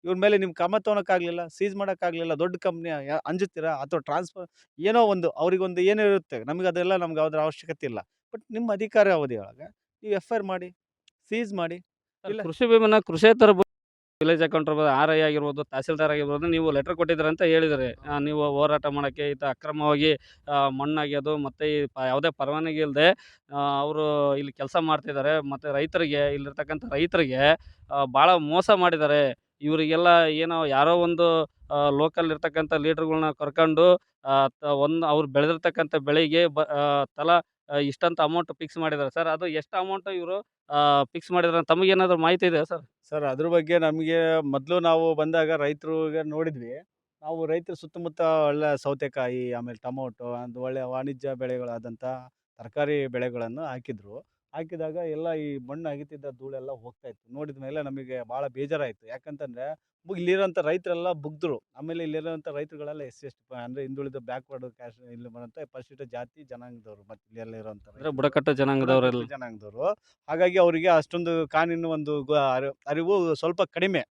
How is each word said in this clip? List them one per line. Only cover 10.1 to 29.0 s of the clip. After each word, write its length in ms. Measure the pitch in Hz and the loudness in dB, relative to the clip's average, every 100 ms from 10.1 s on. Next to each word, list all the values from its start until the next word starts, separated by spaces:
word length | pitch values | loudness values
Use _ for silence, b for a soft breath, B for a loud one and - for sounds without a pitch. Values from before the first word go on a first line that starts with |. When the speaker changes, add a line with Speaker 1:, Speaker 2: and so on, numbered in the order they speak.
| 202 | -4
Speaker 1:
ಎಫ್ 180 | - | -2
ಐ 20 | 226 | -4
ಆರ್ 80 | |
ಮಾಡಿ, 280 | 196 185 180 180 _ _ _ _ _ | -2 -6 -8 _ _ _ _ _ _
ಸೀಜ್ 240 | 220 226 | -4 -4
ಮಾಡಿ. 260 | 196 165 175 | -4 -6 -8
Speaker 2:
ಸರ್, 520 | _ _ _ _ 190 | _ _ _ _ -10
Speaker 1:
ಇಲ್ಲ 120 | 214 | -6
Speaker 2:
ಕೃಷಿ 220 | 175 160 240 | -6 0 6
ಭೂಮಿನ 280 | 226 220 214 | 6 8 4
ಕೃಷಿಯೇತರ 520 | - 165 220 233 214 | 4 6 8 10 8
ಭೂ-, 140 | 185 196 _ _ _ _ _ | 8 2 _ _ _ _ _
ವಿಲೇಜ್ 220 | 156 165 | 2 4
ಅಕೌಂಟ್ 260 | 160 160 156 | 4 2 0
ಇರ್ಬೋದು, 180 | 151 151 | 2 4
ಆರ್ 240 | 135 156 | 4 4
ಐ 100 | 156 | 4
ಆಗಿರ್ಬೋದು, 420 | 156 147 147 143 | 2 0 -2 -6
ತಹಸೀಲ್ದಾರ್ 480 | 147 135 - 156 156 | -6 -6 -4 0 0
ಆಗಿರ್ಬೋದು, 360 | 151 143 143 170 | 0 0 -2 0
ನೀವು 240 | 165 160 | 0 2
ಲೆಟರ್ 240 | 139 143 170 | 0 -2 -2
ಕೊಟ್ಟಿದ್ರಂತ 460 | 165 160 156 160 | 0 2 0 2
ಹೇಳಿದ್ರಿ. 680 | 175 160 160 143 127 113 147 | 4 4 4 0 -2 -6 -6
ಆ, 100 | 147 | -4
ನೀವು 300 | 147 151 147 | -2 -2 0
ಹೋರಾಟ 360 | 139 151 147 147 | 2 2 2 0
ಮಾಡಕ್ಕೆ 460 | 143 143 127 143 | -2 -4 -4 -6
ಈ 20 | |
ತ-, 100 | 143 | -4
ಅಕ್ರಮವಾಗಿ, 720 | 139 127 151 151 151 147 156 143 b b - | -6 -6 -8 -2 0 2 2 0 b b -4
ಆ, 200 | 143 139 | 0 0
ಮಣ್ಣಾಗ್ಯೋದು, 680 | 131 143 156 147 143 143 151 | 0 -4 -2 -2 -4 -2 -4
ಮತ್ತೆ 460 | 139 _ 151 151 | -4 _ -2 -2
ಈ 20 | 139 | -4
ಪ-, 140 | - 131 | -4 -2
ಯಾವುದೇ 240 | 135 160 | 0 -2
ಪರವಾನಗಿ 480 | - 135 151 160 156 | -2 -4 -4 -4 -2
ಇಲ್ದೆ, 300 | 151 139 165 196 b b _ | -2 4 4 2 b b _
ಆ, 280 | 143 143 139 | -4 -2 -2
ಅವರು 560 | 147 156 151 147 143 139 | -2 -2 -2 0 0 0
ಇಲ್ಲಿ 160 | 139 | -4
ಕೆಲಸ 240 | - 139 180 | -8 -4 -2
ಮಾಡ್ತಿದ್ದಾರೆ, 640 | 160 156 139 139 139 156 | 0 -2 -2 -2 0 0
ಮತ್ತೆ 340 | 139 139 151 | -2 -8 -4
ರೈತರಿಗೆ, 600 | 139 156 180 160 143 143 | -4 -2 -2 0 0 0
ಇಲ್ಲಿರ್ತಕ್ಕಂಥ 520 | 143 139 143 147 156 233 | -2 -8 -10 -8 -8 -4
ರೈತರಿಗೆ, 520 | 143 170 175 139 127 143 160 b b - | -2 0 2 0 4 4 4 b b -6
ಆ, 140 | 139 139 | -2 0
ಭಾಳ 280 | 131 156 | 6 8
ಮೋಸ 360 | 180 151 170 185 | 6 4 2 4
ಮಾಡಿದ್ದಾರೆ. 800 | 202 180 165 | 6 4 4